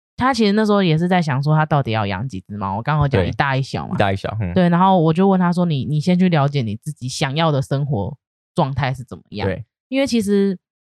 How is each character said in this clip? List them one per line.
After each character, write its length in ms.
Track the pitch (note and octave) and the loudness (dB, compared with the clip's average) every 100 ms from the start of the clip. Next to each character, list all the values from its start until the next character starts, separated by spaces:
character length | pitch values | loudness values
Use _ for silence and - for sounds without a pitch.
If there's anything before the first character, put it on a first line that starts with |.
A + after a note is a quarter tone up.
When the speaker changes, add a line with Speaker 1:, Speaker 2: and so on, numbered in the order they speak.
| _ - | _ -4
Speaker 1:
他 160 | B3 | -2
其 140 | A#3+ G#3 | 2 2
实 60 | |
那 120 | G#3 | 2
时 60 | G#3+ | 2
候 100 | G3+ | 2
也 140 | F#3 D#3 | 2 2
是 120 | F3+ | 2
在 120 | F#3 | 2
想 220 | D#3 C3 | 2 0
说 120 | C#3+ D#3 | 2 2
他 100 | D#3 | 2
到 160 | D3 | 0
底 80 | A#2+ | 0
要 160 | A2 G2+ | -2 -2
养 200 | F#2 C3+ | -4 -6
几 120 | F#2+ | -10
只 160 | - G#2 | -12 -8
猫， 200 | G2 G2 | -6 -4
我 60 | |
刚 140 | A#2 D3+ | -2 0
刚 60 | |
有 60 | C#3+ | 2
讲 180 | G2+ E2+ | 0 0
一 40 | |
大 240 | - C#3+ C3+ | 0 0 -2
一 60 | |
小 240 | C3+ - - | -4 -8 -4
嘛。 60 | |
Speaker 2:
对， 20 | - | 0
一 20 | |
大 140 | G2+ | 0
一 40 | G2 | 0
小， 200 | - A2 | -4 -4
嗯。 140 | F#2 | -2
Speaker 1:
对， 140 | F#3 F3 | 2 2
然 100 | E3+ | 4
后 180 | F#3+ F#3+ | 4 4
我 120 | D#3+ | 4
就 160 | D#3+ G3 | 2 2
问 100 | F#3 | 4
他 140 | F3 | 2
说 120 | F3 F3 | 0 0
，“你， 180 | C#3+ | -2
你 160 | A2+ D3+ | -2 -2
先 180 | D#3+ F3+ | 2 2
去 100 | F#3 | 4
了 180 | D#3+ C#3 | 2 2
解 160 | C#3+ | 0
你 140 | A2+ G#2 | -4 -6
自 160 | - | -10
己 160 | - B2+ | -10 -10
想 260 | - C#3 | -6 -4
要 160 | C#3+ E3 | -2 0
的 100 | C#3 | 0
生 240 | - C#3 C#3 | -2 -4 -2
活 300 | B2 F#2 - _ _ _ | -4 -6 -10 _ _ _
状 180 | - E3 | -4 -2
态 200 | C#3 C3+ | -2 -4
是 100 | B2+ | -4
怎 140 | A2+ F#2 | -10 -18
么 80 | - | -14
样。” 180 | G2+ G2 | -6 -6
Speaker 2:
对。 160 | - - _ - | -6 -10 _ -6
Speaker 1:
因 100 | C4 | -2
为 80 | C4+ | 0
其 140 | A#3 | 0
实 380 | G3+ G3+ G3 F3+ _ _ | 0 0 0 -2 _ _